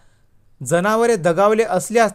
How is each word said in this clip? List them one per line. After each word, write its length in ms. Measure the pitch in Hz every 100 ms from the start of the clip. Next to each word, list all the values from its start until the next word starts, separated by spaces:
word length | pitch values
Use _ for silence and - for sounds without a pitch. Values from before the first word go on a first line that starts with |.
| _ _ _ _ _ _ 127
जनावरे 500 | 170 196 220 233 220
दगावले 460 | 165 170 202 214
असल्यास 500 | - 185 180 220 226